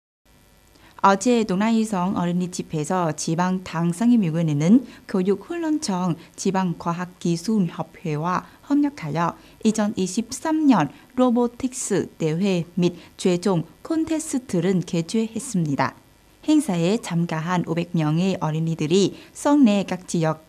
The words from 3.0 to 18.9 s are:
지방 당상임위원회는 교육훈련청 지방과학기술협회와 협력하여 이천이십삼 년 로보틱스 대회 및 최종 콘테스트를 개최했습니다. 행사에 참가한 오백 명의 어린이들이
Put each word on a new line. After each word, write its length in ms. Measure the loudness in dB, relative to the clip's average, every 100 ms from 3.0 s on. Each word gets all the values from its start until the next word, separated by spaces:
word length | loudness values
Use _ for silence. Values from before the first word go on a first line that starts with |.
| 0
지방 500 | -2 -4 -2 0 -2
당상임위원회는 1200 | -4 -2 -2 2 4 4 2 0 0 2 6 4 4 -18 -6
교육훈련청 1080 | -2 0 -2 -4 -4 -2 -2 -2 -2 -2 -4 -8
지방과학기술협회와 2000 | -6 -2 -2 -2 -4 -6 -6 -8 -6 -2 -2 0 0 0 -4 -10 -10 -6 -4 -4 -4 -8 -12
협력하여 720 | -2 0 0 -2 -6 -2 -2 -4 -14 -2
이천이십삼 1040 | 0 0 -2 -2 -4 -4 -6 -6 -2 2 4
년 220 | 4 2 -4 -8
로보틱스 920 | 0 2 2 0 -2 -8 -6 -2 -2 -2 -4
대회 460 | -4 0 0 0 -2
및 220 | 0 0 0 -16 -2
최종 460 | 0 2 2 0 -2 -10
콘테스트를 960 | -4 -2 -2 -4 -4 -6 -2 -2 0 0
개최했습니다. 1120 | -2 -4 -2 -2 -2 -6 -6 -2 -2 -2 -2 -6 _ _ _ _ 2
행사에 480 | 2 2 0 2 0
참가한 640 | -2 -2 -2 -4 -2 -2 -2
오백 220 | -4 -2
명의 440 | 0 0 2 0 -2
어린이들이 720 | -2 -2 -2 -2 2